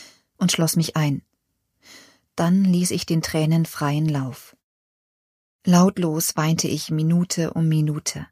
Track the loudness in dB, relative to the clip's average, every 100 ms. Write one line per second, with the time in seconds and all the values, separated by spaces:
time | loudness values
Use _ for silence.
0 | -20 _ _ -2 0 2 0 0 0 0
1 | -2 -2 -8 _ _ _ _ _ -20 -20
2 | -20 _ _ -2 2 4 4 2 0 -2
3 | -2 -2 0 -2 2 2 0 -2 -2 0
4 | 0 -2 -4 -10 -18 _ _ _ _ _
5 | _ _ _ _ _ _ 2 4 4 2
6 | -2 -2 -4 -2 0 0 -2 -4 -4 -2
7 | 0 0 0 -4 -4 -2 0 2 0 -2
8 | -6 -10 -12